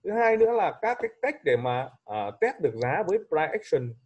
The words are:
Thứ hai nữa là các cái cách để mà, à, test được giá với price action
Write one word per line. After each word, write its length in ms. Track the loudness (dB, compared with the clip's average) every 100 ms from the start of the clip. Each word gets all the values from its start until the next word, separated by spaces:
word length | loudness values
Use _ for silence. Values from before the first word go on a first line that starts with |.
Thứ 80 | -4
hai 260 | 2 2 4
nữa 140 | 4
là 280 | 4 0 0
các 160 | -2 -2
cái 100 | -6 -2
cách 140 | -4 -2
để 140 | 0 0
mà, 320 | 0 -2 -6 _ -8
à, 260 | -6 -6 -2
test 140 | -2 0
được 160 | -4 -2
giá 280 | -2 0 0
với 100 | -2
price 340 | 0 -2 0
action 420 | -4 -2 -2 -2 -10